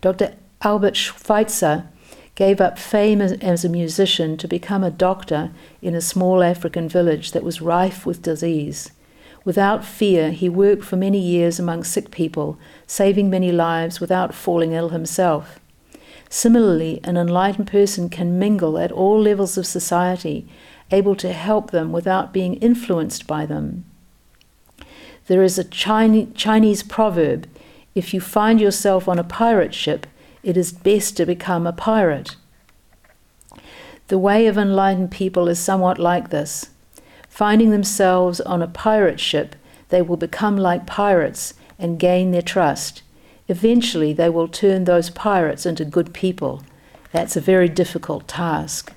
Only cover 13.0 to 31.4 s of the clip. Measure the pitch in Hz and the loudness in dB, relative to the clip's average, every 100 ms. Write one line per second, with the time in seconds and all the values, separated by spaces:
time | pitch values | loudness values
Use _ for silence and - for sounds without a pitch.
13 | 196 196 202 185 185 175 165 165 165 170 | 2 2 2 2 2 2 2 0 -4 -6
14 | 165 185 180 - - 170 165 165 170 170 | -2 -2 -2 -4 -2 0 0 -2 -4 -4
15 | 165 - 180 151 156 - _ _ _ - | -6 0 0 0 -4 -20 _ _ _ -20
16 | - - - - 233 240 214 165 160 160 | -20 -20 -12 -2 2 4 4 2 -2 -6
17 | - 175 175 175 190 202 202 202 202 202 | -4 -2 0 0 0 -2 -2 2 0 0
18 | 175 170 175 175 196 208 170 160 170 - | -8 -4 -4 0 0 0 0 -2 -2 0
19 | 190 214 208 202 190 190 180 185 175 175 | 2 4 2 2 -2 -4 -6 -6 -2 0
20 | 180 180 165 143 - - - - _ 196 | 0 -2 -4 -8 -10 -20 -20 -20 _ 2
21 | 202 196 185 170 180 214 214 175 160 165 | 2 0 -2 -6 -2 -2 0 -4 -2 -4
22 | 175 185 190 190 180 180 233 240 - 175 | 0 -2 -2 -2 -2 0 2 2 2 -2
23 | 156 - - 151 151 151 147 180 - - | -2 -6 -8 -6 -4 -6 -6 -8 -14 -20
24 | _ _ _ _ _ _ _ _ - - | _ _ _ _ _ _ _ _ -20 -20
25 | - - _ 185 190 185 185 - - 214 | -20 -20 _ 4 4 2 -6 -6 0 4
26 | 220 220 - - 214 220 220 208 - - | 6 4 2 -6 0 4 4 2 -4 0
27 | 220 170 151 147 - - - - _ - | 0 2 0 0 -6 -20 -20 -20 _ -6
28 | 180 190 180 220 214 226 208 196 208 190 | -4 -6 -2 0 4 4 4 2 0 0
29 | 185 175 170 - 233 220 165 - - 151 | 0 -2 -2 -2 2 2 2 -2 -4 -4
30 | - _ _ _ 214 180 175 - - 208 | -8 _ _ _ -2 -2 -2 -2 2 2
31 | 202 - 165 175 | 0 -2 -2 -2